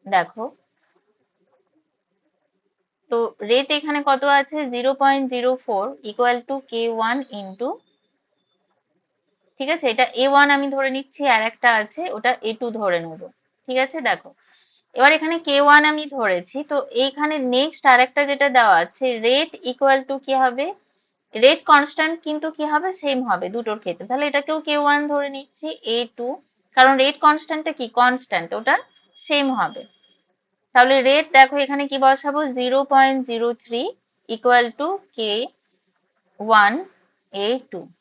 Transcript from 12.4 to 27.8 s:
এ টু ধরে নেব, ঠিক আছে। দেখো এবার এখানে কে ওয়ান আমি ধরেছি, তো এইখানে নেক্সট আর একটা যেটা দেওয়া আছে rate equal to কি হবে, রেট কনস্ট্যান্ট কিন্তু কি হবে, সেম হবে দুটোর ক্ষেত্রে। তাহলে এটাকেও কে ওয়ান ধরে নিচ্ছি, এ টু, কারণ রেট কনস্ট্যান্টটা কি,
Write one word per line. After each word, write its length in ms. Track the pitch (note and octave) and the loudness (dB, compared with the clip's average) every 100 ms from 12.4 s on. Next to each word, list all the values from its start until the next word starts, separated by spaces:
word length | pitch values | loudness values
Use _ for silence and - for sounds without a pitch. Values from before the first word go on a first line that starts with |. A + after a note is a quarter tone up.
| G#3+ | -6
এ 20 | A3 | -6
টু 80 | A#3+ A3 | -8 -4
ধরে 200 | G#3 F3 E3 | -2 -2 -4
নেব, 160 | D#3+ F3+ _ _ _ - | -14 -18 _ _ _ -6
ঠিক 120 | B3+ C4 | -4 -4
আছে। 140 | D#4+ A#3+ | -4 -4
দেখো 200 | G3 - _ _ _ _ _ _ - | -4 -6 _ _ _ _ _ _ 2
এবার 140 | C4+ D#4 | 4 4
এখানে 180 | D#4 E4 E4 | -2 -4 -2
কে 100 | C#4 C#4+ | 2 6
ওয়ান 180 | D4 D4+ | 6 4
আমি 140 | D4+ D4+ C#4 | -2 -8 -4
ধরেছি, 400 | A3 F3+ F3+ C4 D4 | -2 -2 -4 -12 -6
তো 60 | C#4+ - A3+ | -6 -4 -4
এইখানে 320 | C4 C4+ D4+ D#4 B3+ B3 | -4 -2 -4 -4 -2 -2
নেক্সট 280 | D4 - C#4 | -2 -2 4
আর 80 | B3 B3+ | 4 4
একটা 160 | C#4+ C#4+ | 0 -2
যেটা 180 | C#4 C#4+ B3+ | 0 2 4
দেওয়া 180 | A3 F3+ | 4 4
আছে 220 | F3 _ C4 A#3 A3+ | 2 _ -4 -2 0
rate 300 | C4 E4 - - | 0 -2 -6 -10
equal 280 | B3+ C#4 C4+ C4 | -2 2 2 0
to 60 | C4+ C4+ | -8 -2
কি 80 | C4+ | 0
হবে, 220 | C4 B3 D4+ G4 _ _ _ _ _ A3 | 0 0 -8 -8 _ _ _ _ _ 2
রেট 160 | B3 E4 - | 4 4 4
কনস্ট্যান্ট 440 | D4+ D4 D#4 D#4 E4 D#4+ | 2 2 -2 -4 -4 -8
কিন্তু 220 | D4+ D#4+ D#4 | -8 -8 -6
কি 80 | D4+ | -4
হবে, 180 | D4+ F4+ F#4 | -2 -4 -6
সেম 180 | D4 C4 B3+ | -4 -4 -2
হবে 180 | F3 F3+ A3 | -4 -4 -8
দুটোর 240 | A3+ G#3+ | -8 -8
ক্ষেত্রে। 220 | F#3+ E3+ G3+ | -8 -10 -6
তাহলে 160 | B3+ D4 | -4 -2
এটাকেও 280 | C#4+ C#4+ D#4 D#4 | -4 -4 -6 -4
কে 80 | D4 | -2
ওয়ান 160 | D4 D4 D4 | 0 0 -2
ধরে 180 | D4 C#4+ C#4 | -4 -6 -10
নিচ্ছি, 320 | C#4 _ D4+ - - A#3 | -18 _ -14 -12 -6 -6
এ 20 | A#3+ - | -6 -8
টু, 100 | A#3+ D#4+ _ _ _ - | -10 -10 _ _ _ 4
কারণ 180 | C4 C4+ | 6 6
রেট 140 | C4+ D4 D#4 | 2 4 2
কনস্ট্যান্টটা 460 | D4+ - D#4 D#4+ | 2 -2 -8 -8
কি, 60 | D#4 | -8